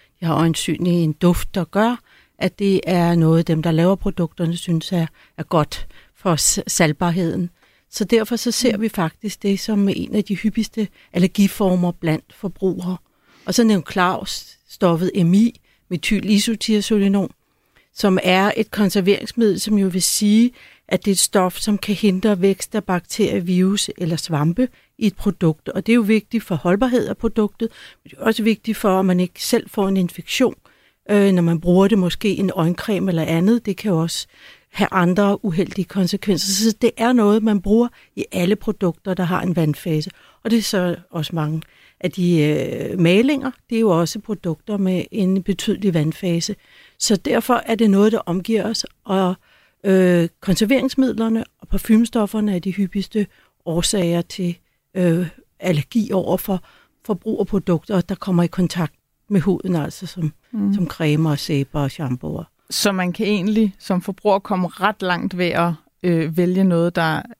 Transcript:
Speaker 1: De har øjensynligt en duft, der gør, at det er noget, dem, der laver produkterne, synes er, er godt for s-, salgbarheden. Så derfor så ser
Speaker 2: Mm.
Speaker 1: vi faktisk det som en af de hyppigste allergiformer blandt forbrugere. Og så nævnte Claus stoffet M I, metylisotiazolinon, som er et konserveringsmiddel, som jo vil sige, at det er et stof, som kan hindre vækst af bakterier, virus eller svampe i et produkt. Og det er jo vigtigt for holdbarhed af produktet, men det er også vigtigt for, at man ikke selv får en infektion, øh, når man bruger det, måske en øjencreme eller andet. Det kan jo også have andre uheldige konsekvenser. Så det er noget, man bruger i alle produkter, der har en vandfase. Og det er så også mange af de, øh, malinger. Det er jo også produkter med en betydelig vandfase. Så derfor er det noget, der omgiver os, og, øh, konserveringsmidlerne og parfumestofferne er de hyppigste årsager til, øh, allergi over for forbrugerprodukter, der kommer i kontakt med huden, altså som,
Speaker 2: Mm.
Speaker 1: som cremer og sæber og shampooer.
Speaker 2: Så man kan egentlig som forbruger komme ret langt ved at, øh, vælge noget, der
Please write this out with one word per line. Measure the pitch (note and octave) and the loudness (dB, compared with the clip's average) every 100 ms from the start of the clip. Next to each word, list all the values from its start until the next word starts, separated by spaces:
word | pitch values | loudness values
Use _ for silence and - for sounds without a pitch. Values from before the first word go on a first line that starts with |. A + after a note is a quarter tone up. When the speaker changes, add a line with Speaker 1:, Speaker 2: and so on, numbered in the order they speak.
| _ - | _ -8
Speaker 1:
De | E3+ | -2
har | D3 | 2
øjensynligt | E3 D#3+ - D#3+ F3+ F3 | 2 0 -2 -2 0 2
en | D#3+ | 0
duft, | D3+ F3+ F3 - G3 | 2 2 2 -2 -6
der | |
gør, | E3 G3 A3+ A#3+ _ _ _ - | -4 0 0 -2 _ _ _ -6
at | F#3 - | -6 -2
det | G3+ F#3+ - | 0 0 2
er | F3+ E3+ E3+ | 2 2 4
noget, | D#3+ E3 E3+ | 4 4 2
dem, | D#3+ | 0
der | E3+ | 0
laver | D#3+ F3 G3 | 2 2 2
produkterne, | G3 - E3 - E3+ E3+ | -2 -4 -4 -4 -4 -4
synes | - E3 - | -2 -4 -2
er, | F3+ D#3+ _ _ - | -2 -4 _ _ -14
er | |
godt | - E3+ D3 - - - - _ | -2 -2 -2 -4 -10 -12 -20 _
for | G3 D#3 | -2 0
s-, | - G#3 - | 0 -2 -4
salgbarheden. | - D#3+ D3+ F3 E3+ E3 - F3 _ _ _ _ | 0 0 0 -2 -2 -2 -2 -6 _ _ _ _
Så | - G#3 | -8 0
derfor | A3+ G#3+ A#3 | 0 0 -4
så | A#3+ | -4
ser | - B3+ G#3 | 0 0 0
Speaker 2:
Mm. | |
Speaker 1:
vi | A3 | -2
faktisk | - E3 - G#3 - | -2 -4 -4 -10 -6
det | G3+ G3 | -2 -2
som | - G#3 G3 - | -2 0 0 -2
en | - G#3+ | -2 -2
af | |
de | - F#3+ | -2 -2
hyppigste | G#3+ A3+ G#3+ - G#3 _ _ | -2 -2 -4 -4 -6 _ _
allergiformer | F3 F3 - G3 - G3 F3+ F3 | 0 0 2 0 2 0 2 0
blandt | F3 E3 D#3 - | -2 -2 -4 -6
forbrugere. | _ G3 - F#3+ F3 F3+ F3+ _ _ _ _ - | _ -12 -4 -4 -4 -6 -8 _ _ _ _ -4
Og | |
så | F#3+ | 2
nævnte | A3+ G3 - | 2 2 0
Claus | G3 F3+ - F#3+ - - - _ | -2 0 -2 -8 -12 -14 -20 _
stoffet | - F#3 E3 F3+ - E3+ | 0 2 2 0 2 4
M | |
I, | G3 A#3 - _ _ - F3+ - G3+ F#3+ | 4 4 0 _ _ -10 -6 -2 -2 2
metylisotiazolinon, | G#3 A#3 G#3+ - G#3+ G3 G#3+ G3 G3 F3+ _ _ _ _ _ _ | 2 2 -2 0 0 2 2 2 2 -2 _ _ _ _ _ _
som | - G3+ F#3+ | -2 0 2
er | F3+ F#3 G3+ - | 2 2 2 0
et | G#3+ | -4
konserveringsmiddel, | - G3 G3+ F#3 G3+ - - A3 F#3 | 0 0 2 2 0 -2 0 0 0
som | G#3+ G#3 | 0 0
jo | F#3+ | 0
vil | F3+ | 0
sige, | - - G#3 G#3+ A#3+ - - _ - | -2 0 4 4 4 0 -20 _ -4
at | F#3 G#3 | -2 0
det | |
er | |
et | F#3+ | 0
stof, | - G#3 F3+ - | 2 2 0 -2
som | - G3+ | -2 -2
kan | - F#3+ | -2 0
hindre | G#3 F#3 A3 F#3+ | 0 2 0 2
vækst | G3 F#3+ - G#3+ | 2 0 -4 -6
af | |
bakterier, | - F3+ - - G3+ G3+ | -2 -4 -4 -2 0 0
virus | F3 F3+ F#3+ G3+ - - | 0 2 2 0 -4 -6
eller | E3+ E3 | -4 -4
svampe | - D3+ D#3 E3+ B3+ _ _ - | -2 0 0 0 -2 _ _ -4
i | G#3+ | -2
et | - | -2
produkt. | G#3 - E3 D#3 - | -4 0 0 -2 -6
Og | A3 - | -6 2
det | |
er | A#3 | 2
jo | |
vigtigt | G#3 A3 - A3+ | 4 0 0 -8
for | - E3+ | -4 -4
holdbarhed | F3 G3+ B3+ A#3+ - | 0 0 2 0 -2
af | G3+ | -4
produktet, | A3+ - G#3 - A3+ - - - | -4 -2 -2 -4 -8 -10 -20 -20
men | - | -20
det | - | -6
er | |
også | A3 A3 | -2 0
vigtigt | G#3+ G#3+ A3+ G#3 | 0 0 -2 -2
for, | G#3 F#3 | 2 2
at | F#3+ | 2
man | F3+ | 2
ikke | F3+ - | 0 -4
selv | - A#3 - | -2 -2 -2
får | - F#3+ | -2 0
en | F#3+ | 0
infektion, | F3 - - - B3+ - _ _ _ _ - | -2 -4 -6 0 0 -2 _ _ _ _ 0
øh, | G3+ G3 | 2 4
når | F3+ | 4
man | E3+ E3+ | 2 0
bruger | F3 F3+ G3 | 2 4 6
det, | G#3+ | 4
måske | F3 - G#3+ - | 0 0 -2 0
en | F#3+ F#3 | -2 0
øjencreme | E3 F3 - F#3+ F#3+ | -2 -2 -2 -2 0
eller | E3 D#3 | -2 0
andet. | E3 F#3+ A#3 G#3+ | 2 2 2 0
Det | F#3 | -4
kan | G#3+ | -2
jo | E3 | 0
også | E3 - - _ - - _ | 0 -4 -10 _ -20 -20 _
have | - F#3 | -4 -2
andre | F#3+ F3 F3+ G3+ G3+ G#3 | 2 2 2 2 0 -2
uheldige | E3 F#3+ G3+ F3 | -2 -4 -4 -4
konsekvenser. | G3 F3+ G3+ G3+ F3 G3 F#3+ A3 | -2 -2 -2 -2 -2 -2 0 0
Så | G#3 | 2
det | A#3+ - | 0 0
er | A#3 | 2
noget, | B3+ G#3 A3 | 4 4 4
man | A3 G#3 | 2 0
bruger | G3 A3 A#3+ _ _ - | 2 2 2 _ _ -10
i | - | -6
alle | F#3+ F3 G#3 | -2 0 0
produkter, | - G3+ F#3 - G3 | -2 -2 -4 -4 -6
der | F#3 | -4
har | F3 F#3 | -2 -2
en | F#3 E3+ | -2 0
vandfase. | D3+ C#3+ F3 D#3 D#3 - _ _ | 0 -2 -2 -4 -4 -12 _ _
Og | A3+ | -2
det | A3+ | 0
er | |
så | G3+ G3 F3+ E3+ - | 0 -2 -2 -4 -8
også | E3+ D3+ E3 | -8 -6 -4
mange | D3+ D#3+ - _ _ _ | -4 -6 -8 _ _ _
af | F#3 | -6
de, | - F3 E3 | -2 2 2
øh, | D3 D3+ - - - F#3 | 2 0 -2 -6 -6 0
malinger. | E3+ F#3+ C4+ C#4 C4 - - | 2 4 2 0 -4 -10 -6
Det | A3+ | 0
er | |
jo | A3 E3 | 2 2
også | E3 G#3+ | 0 -4
produkter | - G#3 F3+ D#3 - G#3 | -10 -8 -6 -8 -6 -4
med | F#3+ F3+ - | -2 -2 -4
en | A3 F#3 F#3+ | -2 0 0
betydelig | F#3 F#3 - F#3+ G3+ | -2 -4 -2 -2 0
vandfase. | E3 D3+ - F3+ E3+ E3 G3+ _ - - - | 0 0 -2 -2 -2 -4 -10 _ -20 -20 -6
Så | - G3+ | 0 0
derfor | - A#3 - A#3+ - | 2 0 2 0 0
er | A3 | 2
det | A3 | 4
noget, | G3 G#3 | 4 4
der | A3+ | 2
omgiver | - F3+ F3 A3 G#3+ | -2 -4 -2 -2 -2
os, | A3+ - _ - | -6 -8 _ -4
og, | F#3+ F3+ F#3+ _ _ _ _ | 0 0 -2 _ _ _ _
øh, | G3+ F#3+ F3+ F3 E3+ _ | 2 4 6 4 2 _
konserveringsmidlerne | - F3+ G#3+ C4 C4+ - C4 G#3 A3+ A3+ - _ | -2 0 2 2 0 0 0 0 -2 -2 -4 _
og | - | -4
parfumestofferne | G3 - A3 A#3 A#3+ G#3 A3 G#3+ F3+ | -2 4 4 4 0 -2 -2 -2 -2
er | |
de | F#3+ | -2
hyppigste | F3+ F#3+ G3+ F#3 G#3+ G3 _ _ _ F3 | -2 -2 -4 -4 -4 -4 _ _ _ -6
årsager | E3 E3+ G#3 E3+ E3+ | -2 -2 0 0 0
til, | F3 - F3 E3+ _ _ _ F#3+ | -4 -6 -6 -6 _ _ _ 0
øh, | F3 E3 E3 - _ - | 2 2 -2 -8 _ -8
allergi | F#3 D3+ - A#3 G3+ | -2 -2 0 -2 0
over | F#3+ - F#3 | -2 0 -2
for | - F#3 - _ _ _ - | -2 -6 -6 _ _ _ -8
forbrugerprodukter, | G3 A3 - G3 G3 - E3 - F#3+ | -6 -4 -4 -2 -2 0 -2 0 -2
der | - F#3+ | -2 -6
kommer | - F3 | -2 0
i | F3 | 0
kontakt | - F3 F3 D#3 _ _ _ - | 0 -2 -2 -6 _ _ _ -2
med | G3+ | 0
huden, | F3 - F#3 E3+ | 2 0 -2 -4
altså | D3+ - F3 | -4 -8 -12
som, | F#3 D#3 - _ | -6 -6 -6 _
Speaker 2:
Mm. | A3 G3+ | -4 -2
Speaker 1:
som | G3+ E3+ | 0 -2
cremer | - D#3 D3+ D#3+ | -2 0 2 0
og | D3 | -2
sæber | - C#3+ C3+ D3+ | -2 -4 -2 -2
og | C#3 | -4
shampooer. | - C3+ B2+ D#3 D#3 E3 _ - | -4 -6 -4 -6 -10 -12 _ -10
Speaker 2:
Så | - G#3 | -2 -2
man | F#3 F3+ | 0 -2
kan | F3 G#3 | -2 -2
egentlig | G#3 F#3+ G#3+ G#3 - | 0 0 2 0 -2
som | - F#3 | -4 -2
forbruger | - F#3+ G#3+ G3 | -2 -4 0 0
komme | - F#3 F3 | 0 -2 -2
ret | - G3 G#3 | -2 -4 -2
langt | F#3 F3 F#3 F3+ | -4 -2 -4 -2
ved | F3 | -2
at, | - E3+ D#3+ _ _ | 0 -2 -4 _ _
øh, | F3+ E3 D#3+ D#3+ | 0 0 0 0
vælge | F3 F#3 | 0 2
noget, | F#3+ E3+ E3+ F3 | 2 2 0 0
der | D#3+ D#3 - | -2 -2 -8